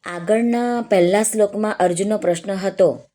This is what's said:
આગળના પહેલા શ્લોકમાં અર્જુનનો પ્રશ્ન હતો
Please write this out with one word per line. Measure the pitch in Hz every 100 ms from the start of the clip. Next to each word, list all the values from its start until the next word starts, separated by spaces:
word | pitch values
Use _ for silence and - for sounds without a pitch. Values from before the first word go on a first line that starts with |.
આગળના | - 175 170 220 233 233 240 240
પહેલા | 233 196 175 202
શ્લોકમાં | 220 220 202 202 214 -
અર્જુનનો | - 175 196 214
પ્રશ્ન | 175 170 196
હતો | 196 190 190 180 123 -